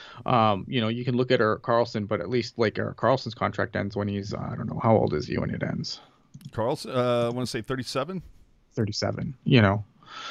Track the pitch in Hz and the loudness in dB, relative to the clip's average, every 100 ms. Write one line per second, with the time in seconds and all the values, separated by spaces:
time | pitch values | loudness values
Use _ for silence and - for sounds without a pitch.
0 | - - 113 120 110 98 - 135 110 117 | -20 -8 2 4 6 4 0 -2 0 -2
1 | 127 123 127 127 107 107 - 117 120 113 | 0 0 2 4 2 0 2 2 2 -2
2 | 101 107 85 123 113 - 110 - 107 - | -2 -4 -2 -2 -2 0 0 0 -4 0
3 | 117 131 - - 101 - 104 98 101 101 | 2 2 0 -4 -2 -2 -2 -2 -4 -2
4 | 101 101 101 - - - - - 113 113 | -4 -4 -6 -6 -6 -6 -8 0 4 6
5 | 62 76 - - - - - - - - | 6 0 -2 -2 -2 -4 -4 -4 -6 -10
6 | - _ _ - - - 113 143 220 131 | -16 _ _ -20 -12 -4 -2 -2 -4 -2
7 | 123 120 117 123 123 123 104 131 123 135 | 2 2 0 -2 -4 -4 -4 -6 -4 -4
8 | 139 190 - - _ _ _ - 104 104 | -4 -6 -10 -18 _ _ _ -4 -2 -2
9 | 104 110 117 - - 135 104 104 - _ | -4 -4 -6 -6 4 6 6 4 -4 _
10 | - - - | -20 -16 -14